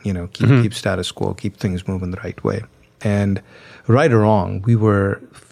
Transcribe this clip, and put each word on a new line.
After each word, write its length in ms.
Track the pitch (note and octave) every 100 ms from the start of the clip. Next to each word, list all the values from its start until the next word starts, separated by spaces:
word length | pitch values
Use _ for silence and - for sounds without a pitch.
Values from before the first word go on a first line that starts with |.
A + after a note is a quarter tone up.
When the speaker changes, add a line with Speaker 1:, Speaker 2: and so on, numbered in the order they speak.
Speaker 1:
you 80 | G#2
know, 160 | F#2 F2
keep, 180 | - A2
Speaker 2:
Mm-hmm. 160 | C3
Speaker 1:
keep 120 | A2
status 360 | - G#2 F#2+ F2+
quo, 240 | - G2
keep 220 | F#2+ G2+ -
things 320 | G#2 F2+ F#2
moving 240 | F#2 F2+
the 80 | F2+
right 200 | F2 -
way. 180 | - G2 - _ _ _
And 400 | G#2+ G2+ G2+ F#2+ - - - - -
right 260 | A#2+ D#3+
or 80 | A2+
wrong, 420 | G#2+ G#2+ F#2 G2
we 140 | G#2 A2+
were 440 | G#2+ G2+ G2 G2 - - -